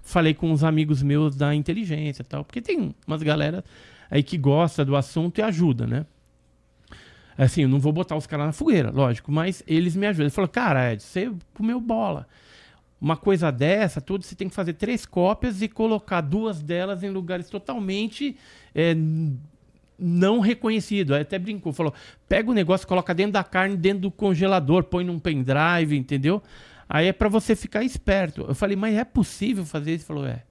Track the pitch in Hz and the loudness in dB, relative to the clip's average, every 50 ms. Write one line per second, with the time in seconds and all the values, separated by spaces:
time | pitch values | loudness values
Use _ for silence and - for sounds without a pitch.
0 | - - - 180 160 156 151 - - 165 160 143 156 160 156 156 156 151 151 131 | -14 0 2 4 4 4 2 2 0 0 2 2 2 2 2 2 2 2 0 0
1 | 139 143 143 147 156 151 139 135 147 143 147 151 143 - 170 214 220 175 151 151 | 2 2 2 2 2 0 0 0 0 0 0 0 -2 -2 -4 -4 -4 -4 -4 -4
2 | 151 151 139 - 131 _ - 143 147 - - 247 226 - 381 311 196 147 139 _ | -4 -6 -8 -10 -12 _ -10 -10 -10 -8 -12 -10 -6 -4 -4 -2 -4 -6 -8 _
3 | _ - 156 156 156 151 151 151 147 156 165 190 - - - - - - - - | _ -6 -6 -2 0 0 0 0 0 -2 -4 -6 -10 -14 -20 -20 -20 -20 -20 -20
4 | - - 165 147 139 - 190 160 131 139 139 156 170 165 - - 147 135 139 139 | -12 0 0 0 0 0 -2 0 2 4 4 4 2 2 2 0 0 2 2 0
5 | 131 - - 165 160 175 - - 156 160 180 156 175 156 123 117 117 117 117 135 | 0 0 -2 -2 -2 -2 -2 0 -2 0 2 2 2 2 2 0 -2 -2 -2 -4
6 | 156 - _ _ _ _ _ _ _ _ _ _ _ _ _ _ _ _ - - | -6 -8 _ _ _ _ _ _ _ _ _ _ _ _ _ _ _ _ -20 -20
7 | - - - - _ - - - 135 127 - 170 143 131 135 143 135 151 156 170 | -20 -20 -20 -20 _ -16 0 4 4 4 4 4 2 4 4 4 2 2 0 0
8 | 180 - 156 156 - - 156 147 147 156 151 - 294 320 240 175 123 113 - 131 | -2 -2 -4 -6 -6 -6 -6 -4 -2 -4 -4 0 2 4 4 4 2 2 2 2
9 | 139 123 120 - - - 143 156 165 190 185 - - - 156 160 175 180 160 190 | 2 2 0 -2 -4 -2 -2 0 0 -2 -4 -8 -2 0 2 2 2 2 0 0
10 | 202 208 196 156 147 147 - - 190 - - 240 247 202 147 131 127 120 113 104 | 0 0 0 0 0 0 2 0 -2 0 0 0 0 2 2 2 2 0 -2 -4
11 | - - - 185 196 254 208 170 - _ _ - 214 226 240 247 233 233 226 226 | -8 -8 -6 -4 -4 -4 -6 -10 -14 _ _ -4 -2 -2 -2 -2 -2 -2 -2 -2
12 | 220 190 160 143 - _ _ _ _ - - - - - _ _ _ _ _ _ | -2 -2 -4 -6 -8 _ _ _ _ -20 -20 -20 -20 -20 _ _ _ _ _ _
13 | - 147 160 - - 202 196 165 170 156 131 117 135 156 190 214 214 170 - 151 | -2 -2 -2 0 2 2 2 2 2 0 0 0 2 2 2 2 2 0 -2 -6
14 | 135 - 190 202 - - 185 - 196 190 - - 185 170 160 - - 220 247 214 | -6 -6 -6 -6 -6 -12 -10 -8 -8 -8 -4 -4 -4 -4 -4 -4 -4 -4 -4 -6
15 | - - - 180 175 185 214 - - 254 208 185 220 214 - - 220 226 220 202 | -6 -4 -2 0 2 2 0 0 -2 -4 -2 -4 -6 -6 -2 -2 0 0 0 -2
16 | - - 196 175 160 139 165 214 220 220 196 156 151 147 170 175 185 196 202 180 | -2 -2 -2 -2 0 0 -2 -2 -2 -2 -6 -6 -6 -4 -4 -4 -2 -4 -6 -6
17 | 190 202 196 190 180 170 185 175 170 - - 196 - - 262 240 202 185 190 202 | -6 -6 -6 -6 -6 -6 -6 -8 -8 -10 -12 -12 -10 -8 -8 -6 -4 -4 -2 -2
18 | 220 220 - - 285 285 262 - - - - - - _ _ - 165 170 165 160 | -4 -4 -6 -6 -8 -8 -8 -10 -20 -20 -20 -20 -20 _ _ 0 2 2 2 2
19 | 160 156 156 160 160 151 135 127 147 - _ _ _ _ _ _ _ _ _ - | 2 0 0 0 -2 -2 -4 -6 -10 -18 _ _ _ _ _ _ _ _ _ -4
20 | 185 170 175 175 185 196 226 240 190 214 240 - - 214 220 214 - - 208 202 | -2 0 2 4 4 4 4 4 4 2 0 0 0 0 0 0 -2 -2 -2 0
21 | 180 135 139 147 151 - 202 190 180 220 208 196 - 170 139 - 165 147 - - | 2 2 2 0 0 -2 -6 -6 -6 -6 -8 -6 -6 -6 -4 -2 -2 -4 -4 -6
22 | - - - _ _ _ 185 196 226 233 247 208 180 156 185 185 - - 180 180 | -20 -20 -20 _ _ _ 0 2 2 2 2 2 4 2 2 0 2 0 0 0
23 | 175 - 175 165 196 208 196 202 180 - - 185 190 196 202 180 165 190 202 196 | 0 0 0 0 0 0 0 -2 -2 0 0 0 0 0 0 2 2 2 2 2
24 | 185 196 - - 214 196 185 151 190 190 196 185 147 131 165 180 - - - 180 | -4 -6 -4 -2 0 0 2 2 2 2 2 2 4 4 4 2 2 0 -2 -2
25 | 180 180 175 160 - 180 156 135 127 131 135 143 156 170 180 180 160 151 147 139 | -2 -2 -4 -4 -2 -2 -2 -2 0 0 2 2 2 2 2 2 2 0 0 -2
26 | 131 135 143 135 131 156 190 208 - - - - - - - - - - - 151 | -2 -2 -2 0 2 0 0 0 -4 -12 -20 -20 -20 -20 -20 -20 -8 0 2 2
27 | 165 190 185 - 214 214 196 226 - - 220 - - - - 214 247 254 - - | 4 2 2 2 0 2 2 2 2 2 0 0 -2 -6 -4 -2 -2 -2 -4 -2
28 | - - 190 196 185 156 - - - - 139 - 208 196 202 190 208 226 214 214 | 0 0 2 2 0 -2 -4 -8 -4 -4 -2 0 0 0 0 0 0 0 0 0
29 | 247 - _ 254 190 - - - 196 226 247 196 175 151 - 156 147 160 165 160 | -2 0 _ 0 0 0 -2 -4 -2 -2 -2 -2 -4 -6 -6 -6 -4 -4 -4 -6
30 | 151 - 156 143 139 131 120 123 - _ | -6 -8 -8 -6 -6 -6 -8 -10 -12 _